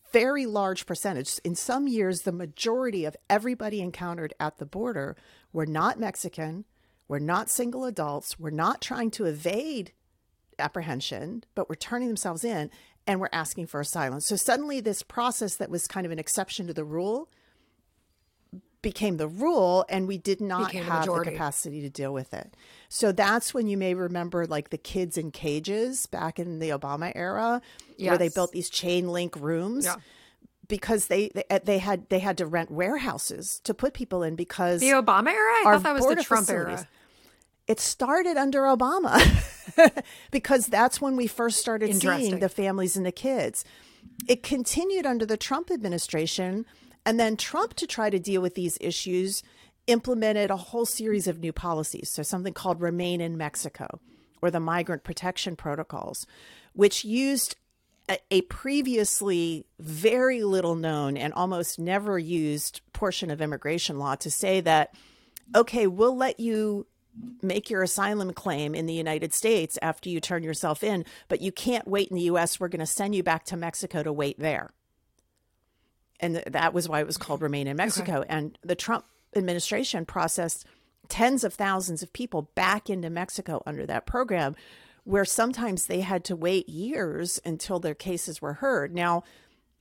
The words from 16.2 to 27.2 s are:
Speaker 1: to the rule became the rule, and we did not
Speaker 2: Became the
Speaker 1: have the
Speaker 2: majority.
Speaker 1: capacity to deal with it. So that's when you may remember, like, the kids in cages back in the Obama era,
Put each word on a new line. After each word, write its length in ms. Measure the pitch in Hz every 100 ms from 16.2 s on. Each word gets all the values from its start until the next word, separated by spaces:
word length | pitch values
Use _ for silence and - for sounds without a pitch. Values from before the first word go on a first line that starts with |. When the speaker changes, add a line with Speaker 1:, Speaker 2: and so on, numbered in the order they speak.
| - 196 190 - 175
Speaker 1:
to 60 |
the 120 | 156 151
rule 440 | 160 196 254 330 _ _ _ _ _ _ _ _ _ _ _ _ 185 - _
became 360 | 214 - 214 160
the 100 | 156
rule, 560 | 180 311 302 180 185 -
and 180 | 190 185
we 80 | 190
did 220 | 196 190
not 280 | 202 180 185
Speaker 2:
Became 180 | 180 170
the 60 |
Speaker 1:
have 140 | 160 160
the 60 |
Speaker 2:
majority. 200 | 170 170
Speaker 1:
capacity 500 | 156 147 - 156 147
to 80 | 143
deal 240 | 143 135
with 200 | 135 131 -
it. 200 | - - - - -
So 240 | - 214
that's 400 | 190 202 233 -
when 140 | 254 214
you 100 | 196
may 180 | 185 180
remember, 500 | 180 175 175 175 165
like, 240 | 147 -
the 80 | 160
kids 400 | - 185 175 170
in 140 | 156
cages 760 | - 156 151 175 208 254 262 -
back 320 | 180 165 -
in 200 | 175 160
the 100 | 160
Obama 420 | 143 143 147 175
era, 480 | -